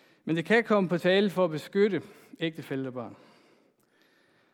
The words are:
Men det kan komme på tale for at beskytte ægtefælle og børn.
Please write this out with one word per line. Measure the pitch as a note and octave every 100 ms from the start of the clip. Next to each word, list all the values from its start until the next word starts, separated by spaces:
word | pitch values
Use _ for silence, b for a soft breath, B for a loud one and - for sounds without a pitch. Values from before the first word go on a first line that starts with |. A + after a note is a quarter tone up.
| b b
Men | - E3
det |
kan | D#3+ A3+
komme | A3+ G#3 F3
på | F3
tale | F3+ F#3+ G3+
for | E3
at | F3+
beskytte | D3+ - G3 G#3 E3+ - B B -
ægtefælle | E3 D#3+ C3+ C3+ C3
og |
børn. | B2 A2 G2 b b b b b b b b b b b b b